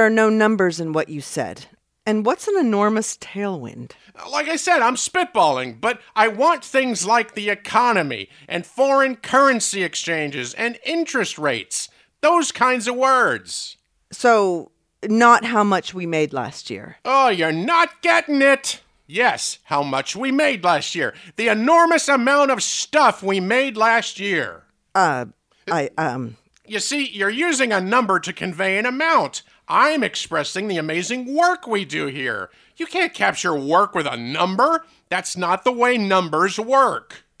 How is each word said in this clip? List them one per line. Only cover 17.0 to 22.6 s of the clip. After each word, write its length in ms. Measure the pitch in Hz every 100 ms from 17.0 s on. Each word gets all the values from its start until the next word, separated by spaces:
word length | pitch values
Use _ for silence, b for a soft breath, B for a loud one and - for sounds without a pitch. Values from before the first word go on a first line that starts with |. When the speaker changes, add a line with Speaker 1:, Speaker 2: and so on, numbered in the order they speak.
| -
Speaker 2:
Oh, 240 | 269 262
you're 220 | 190 160
not 500 | 160 208 330 330 -
getting 380 | 339 330 320 285
it. 400 | 277 277 - - _ _ -
Yes, 520 | 165 247 120 - - -
how 180 | 143
much 320 | 143 135 143 185
we 160 | 269
made 320 | 269 294 240
last 320 | 175 160 - 170
year. 180 | 127 B B -
The 120 | 226
enormous 600 | 214 240 339 339 330 -
amount 440 | 277 240 285 285
of 120 | 247